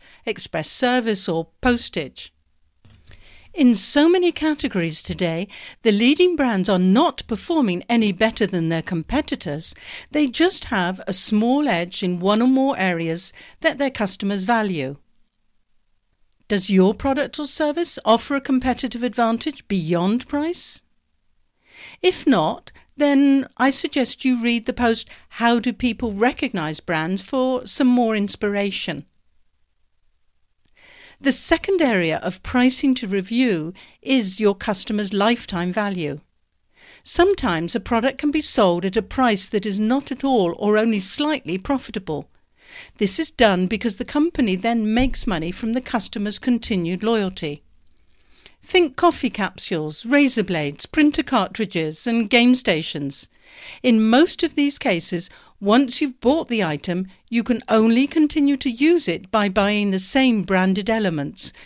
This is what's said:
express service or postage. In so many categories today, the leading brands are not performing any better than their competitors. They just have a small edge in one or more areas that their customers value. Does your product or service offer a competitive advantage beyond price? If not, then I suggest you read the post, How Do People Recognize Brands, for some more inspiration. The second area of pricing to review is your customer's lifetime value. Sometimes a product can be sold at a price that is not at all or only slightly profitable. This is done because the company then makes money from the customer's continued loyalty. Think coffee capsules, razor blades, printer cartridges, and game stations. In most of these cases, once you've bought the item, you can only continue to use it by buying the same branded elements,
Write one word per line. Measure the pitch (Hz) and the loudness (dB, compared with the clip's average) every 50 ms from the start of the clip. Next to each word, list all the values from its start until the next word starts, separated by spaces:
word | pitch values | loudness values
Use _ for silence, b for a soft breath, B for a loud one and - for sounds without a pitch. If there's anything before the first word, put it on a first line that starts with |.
| b b b b b | b b b b b
express | 233 208 - - - - 160 151 - | -8 -8 -8 -8 -8 -6 -6 -4 -4
service | - - 254 247 247 254 233 226 214 185 - - | -4 0 0 2 2 2 0 0 -2 -2 -2 -2
or | 165 165 165 - _ - | -2 -2 -4 -6 _ -2
postage. | - 254 240 233 - - - 185 147 127 - - - - _ _ _ _ _ _ _ _ _ _ _ - - b b b b b b b b b b b b | 0 0 0 0 -2 -6 -6 -6 -8 -8 -12 -16 -20 -20 _ _ _ _ _ _ _ _ _ _ _ -20 -20 b b b b b b b b b b b b
In | 349 277 247 233 | 4 4 6 6
so | 196 - - - 294 302 330 | 6 4 4 4 6 6 6
many | 359 381 359 349 | 6 4 4 2
categories | 320 - 302 311 302 - - 262 - 190 165 165 156 - | 0 0 0 -2 -2 -2 -4 -4 -2 -2 -2 -2 -4 -6
today, | - - 180 - 190 165 165 170 196 - B B B B B B | -6 -6 -4 -2 -2 -2 -2 -4 -6 -8 B B B B B B
the | - 226 | 2 2
leading | 208 202 233 254 311 - 359 359 349 | 4 4 4 4 6 6 4 4 4
brands | 294 277 247 214 190 180 214 | 2 0 0 2 0 0 2
are | 196 180 | 2 2
not | 180 185 190 247 339 320 - - - | 4 6 6 6 4 2 0 -4 -8
performing | - 226 196 - - 339 311 262 202 175 180 - - | -8 -8 -8 -4 -2 0 2 2 2 0 -2 -2 0
any | 233 233 220 208 | 0 2 2 2
better | 185 - 220 226 226 - 202 | 0 0 0 0 0 0 -2
than | 185 185 175 165 160 | -2 0 -2 -2 0
their | 165 160 160 | -2 -2 -4
competitors. | - 185 165 156 - 226 285 302 - - - - 165 143 156 160 - - B B B B B B B | -4 -6 -6 -4 -2 -2 -4 -2 -2 -6 -8 -6 -8 -8 -8 -10 -12 -14 B B B B B B B
They | - 302 302 254 | -2 0 0 0
just | 226 - 320 370 - - - | 2 2 0 2 2 -2 -6
have | - 233 196 175 175 190 190 - - | -4 -2 0 0 -2 -2 -6 -6 -4
a | |
small | 196 - - - 220 208 220 240 262 285 302 269 | -2 0 0 2 2 2 2 4 2 2 2 0
edge | 190 170 175 180 - - 196 | 0 0 -2 -4 -6 -4 -4
in | 180 180 170 | -4 -2 0
one | 180 196 208 220 | 0 2 2 4
or | 240 262 | 4 4
more | 262 262 269 269 277 - | 4 4 2 0 0 0
areas | 190 185 175 165 165 160 165 175 - - B B B B B B | -2 -2 -2 -2 -2 -4 -4 -6 -6 -12 B B B B B B
that | - 320 277 233 | -2 -2 0 0
their | 285 269 | -4 -4
customers | 262 - 220 185 - - 208 196 202 196 185 | -2 -2 -4 -4 -4 -4 -4 -4 -2 -2 0
value. | 202 240 226 214 196 180 151 131 135 143 - _ _ _ _ _ _ _ _ _ _ _ _ _ _ _ _ _ _ _ _ _ _ _ _ _ _ _ _ _ - | 0 0 0 2 0 -2 -4 -4 -6 -8 -12 _ _ _ _ _ _ _ _ _ _ _ _ _ _ _ _ _ _ _ _ _ _ _ _ _ _ _ _ _ -4
Does | 208 196 190 - | -4 -2 0 2
your | 196 190 185 196 220 | 4 6 6 6 4
product | - - 269 269 294 277 - - - | 0 -2 -2 0 0 -2 -4 -4 -8
or | 302 269 | -8 -6
service | - - 311 294 285 330 349 - - - - | -2 -2 0 0 0 -2 -4 -4 -6 -6 2
offer | 214 226 226 - - 277 | 4 4 4 4 -2 -4
a | 277 | -4
competitive | 269 - 262 254 254 262 240 - - 233 - 233 | -2 0 0 0 2 0 -2 -2 -4 -6 -6 -4
advantage | 240 247 214 - 233 226 226 226 - 311 285 - - - | -6 -4 0 0 0 0 0 -2 -4 -6 -8 -10 -6 -4
beyond | 202 185 160 156 175 170 175 190 214 247 - - | -2 -2 0 0 0 0 2 2 0 0 -4 -4
price? | - 285 302 330 359 - - - - - _ _ _ _ _ _ _ _ _ _ _ _ _ _ _ B B B B B B B B B | -4 -4 -2 -2 -4 -6 -8 -10 -12 -14 _ _ _ _ _ _ _ _ _ _ _ _ _ _ _ B B B B B B B B B
If | - 370 359 - - 311 | 0 0 0 2 2 2
not, | 254 180 156 165 240 - _ - b b b b b - | 4 4 4 0 -2 -4 _ -20 b b b b b 0
then | 294 285 285 269 285 277 269 277 254 - _ - | 2 4 4 4 6 6 4 4 2 -2 _ 0
I | 247 277 | 0 0
suggest | 269 - - 302 - 285 247 - - - - | 0 0 -4 -4 -2 -2 -2 -2 -4 -4 -2
you | 254 254 240 | -2 0 0
read | 226 240 233 233 220 - | 0 0 -2 -2 -2 -4
the | 247 | -4
post, | - 247 233 226 233 - B B B B B | 0 0 0 0 0 -4 B B B B B
How | - - 233 233 240 233 | -8 -2 2 2 2 2
Do | 208 247 202 | 0 -2 -4
People | - - 247 226 - 254 233 | -2 -2 -4 -2 -2 -6 -6
Recognize | 202 196 220 254 311 - 294 254 - 185 156 156 156 - | -2 0 0 0 0 0 -6 -4 -4 -4 -4 -4 -6 -8
Brands, | - - 170 156 156 170 190 190 - | -6 -4 -4 -2 -2 -2 -4 -4 -6
for | - - 262 254 262 254 247 - | -4 -4 -2 -2 0 -2 -4 -4
some | - - - 285 254 | -4 -2 2 4 4
more | 247 247 240 226 220 | 4 4 2 2 0
inspiration. | 208 202 196 - - 208 202 202 202 202 202 185 - - - 156 147 147 _ _ _ _ _ _ _ _ _ _ _ _ _ _ _ _ _ _ _ _ _ _ _ _ _ _ _ _ _ _ _ _ b b b b b b b b b b b | -2 -2 -4 -4 -4 -4 -2 -2 -2 -2 -2 -4 -6 -6 -6 -8 -8 -10 _ _ _ _ _ _ _ _ _ _ _ _ _ _ _ _ _ _ _ _ _ _ _ _ _ _ _ _ _ _ _ _ b b b b b b b b b b b
The | - 269 | 0 0
second | 262 - - - 330 320 - - 392 349 | 2 2 2 2 2 0 0 0 0 2
area | 320 254 220 185 170 160 156 - | 2 2 2 2 0 0 -2 -2
of | - 185 185 - - | -4 -6 -8 -8 -12
pricing | - - 247 247 262 254 - - 269 254 | -4 0 2 2 2 2 2 0 0 0
to | - 240 190 | 0 -2 -4
review | 196 196 185 196 233 240 262 240 190 160 151 170 185 B B B B B - | -4 -4 -4 -2 0 0 2 2 2 0 -2 -6 -10 B B B B B -2
is | - 262 262 208 190 190 214 | 0 0 2 2 0 -4 0
your | 214 202 202 | 0 0 0
customer's | 202 - 226 202 - - - 214 208 208 190 202 | 0 -2 -4 -4 -4 -4 -4 -2 -4 -2 -2 0
lifetime | 196 196 226 240 240 - - 196 175 175 180 180 | 0 2 2 2 0 -2 -8 -6 -4 -4 -2 -2
value. | 220 208 202 196 185 156 143 139 147 _ _ _ _ _ _ _ _ _ _ b b b b b b b | -2 -2 -2 -2 -4 -4 -4 -6 -8 _ _ _ _ _ _ _ _ _ _ b b b b b b b
Sometimes | - - - 349 403 392 - - 214 170 160 170 165 - | -2 2 4 4 4 4 2 0 -2 0 0 -2 -2 -4
a | 240 | -6
product | - - 240 226 220 262 262 - | -4 0 -2 0 0 0 -2 0
can | - 294 | -2 -2
be | 285 311 | 0 0
sold | 302 - - - 208 180 175 175 175 | -2 0 2 4 4 4 4 2 -2
at | 196 190 226 | -2 -2 -2
a | |
price | 190 - - - 262 240 208 185 - - | -4 -4 -2 0 2 2 2 0 -2 -4
that | - 208 190 | -4 -4 -4
is | 214 190 208 | -2 -4 -2
not | 214 220 254 277 269 - | 0 0 0 0 -2 -4
at | 262 - - | -10 -4 -2
all | 269 262 226 185 170 - - | 0 2 2 2 0 0 -2
or | - 208 208 214 | 0 2 2 4
only | 226 233 220 202 | 4 2 0 0
slightly | 185 - - - 294 302 311 - - 151 175 190 | -2 -4 -2 -2 -2 -2 -2 -4 -4 -6 -8 -6
profitable. | 190 - 277 254 - - - 208 185 - 156 143 - _ _ _ _ _ B B B B B B B B B - | -2 -2 -2 -2 -2 -6 -10 -8 -6 -6 -8 -8 -8 _ _ _ _ _ B B B B B B B B B -2
This | 208 190 - - | -2 0 0 -2
is | 320 - | -4 -4
done | - - 240 208 185 180 185 | 0 2 4 4 4 4 0
because | 180 226 202 - 240 196 | 0 -2 -2 -4 -4 -4
the | - 247 | -4 -10
company | - - 294 302 339 - - 254 202 185 | -4 0 0 0 0 0 0 0 0 0
then | 185 185 226 233 233 214 214 220 | 0 -2 -2 -2 0 0 0 2
makes | 240 262 269 - - - | 2 2 0 0 -2 -4
money | 226 185 156 156 175 | -2 -2 -2 -4 -6
from | 185 - - 220 233 | -6 -6 -6 -4 -4
the | 254 | -4
customer's | 254 - - 226 - - - 220 202 208 208 - | -4 -4 -6 -6 -6 -4 -6 -6 -6 -6 -6 -4
continued | - 254 240 226 233 - 220 185 170 165 185 180 | -2 0 0 0 0 -2 -2 -2 -2 -2 -4 -2
loyalty. | 208 220 233 220 202 185 185 - 170 151 143 - _ _ _ _ _ _ _ _ _ b b b b b b b b b b b _ | -2 0 0 0 0 -2 -4 -6 -8 -8 -8 -10 _ _ _ _ _ _ _ _ _ b b b b b b b b b b b _
Think | - - 370 349 269 - | -2 2 2 2 2 0
coffee | - - 339 - - - 247 | 2 2 2 2 2 -4 -4
capsules, | - - 196 175 - - - - 190 160 156 151 151 - - | -4 -2 -6 -6 -6 -8 -8 -4 -4 -4 -4 -6 -8 -8 -4
razor | 226 262 285 294 262 - 226 202 | 0 2 4 4 4 2 0 -2
blades, | - 175 165 147 143 147 - - | -2 -2 -4 -4 -4 -6 -8 -12
printer | - - 311 302 302 294 - 269 | -6 0 2 2 4 2 0 -4
cartridges, | - 262 220 185 - - - 220 196 - 170 160 156 156 - - | 0 0 0 0 0 -2 -6 -6 -4 -2 -4 -4 -4 -6 -6 -4
and | 240 233 233 226 202 | -2 -2 -2 0 2
game | 254 233 240 247 254 | 4 4 6 6 4
stations. | 247 - 220 175 156 160 - - 151 143 139 143 - - - B B B B B B B B B B | 4 2 0 0 0 -2 -6 -8 -6 -6 -6 -8 -10 -14 -14 B B B B B B B B B B
In | B 254 226 220 220 220 | B 4 4 4 4 4
most | 233 269 339 359 - - 349 | 6 4 4 4 2 -2 -2
of | 311 - | -2 0
these | 302 285 285 - - | 0 -2 -2 -2 -2
cases, | - 262 185 170 - - 180 170 175 - b b b b b b | -2 -2 -2 -2 -4 -6 -6 -6 -8 -8 b b b b b b
once | 202 196 214 254 285 240 - - | 0 2 4 4 4 2 0 -2
you've | 302 269 247 _ | -4 -4 -4 _
bought | - 240 294 330 302 - | 0 2 2 2 0 -2
the | 240 220 190 | -2 -2 -2
item, | 160 151 143 - - 170 185 185 185 B B B B | -2 -2 -4 -4 -4 -4 -4 -4 -6 B B B B
you | 233 233 - | -2 -2 0
can | - 233 214 - - | 0 -2 -2 0 0
only | 220 220 220 226 226 247 277 | 2 4 4 4 4 4 2
continue | 277 - 320 302 294 - 320 285 277 285 269 | 2 2 2 2 2 4 2 2 2 2 0
to | - 269 | -2 -4
use | 226 233 277 320 349 339 - - | -2 2 2 4 4 2 2 -2
it | 165 - - - | -4 -6 -6 -2
by | - 214 202 202 | 0 0 0 2
buying | 185 220 196 202 208 208 208 202 | 2 2 2 2 2 0 0 0
the | 185 190 | -2 -2
same | 185 - - 269 269 254 226 208 175 | -2 0 2 2 4 4 2 2 0
branded | - 190 185 185 190 190 208 196 220 | 0 0 2 2 2 0 0 0 -2
elements, | 220 226 214 185 165 147 139 147 - - - - B B B | 0 0 0 0 -2 -2 -6 -6 -8 -10 -12 -12 B B B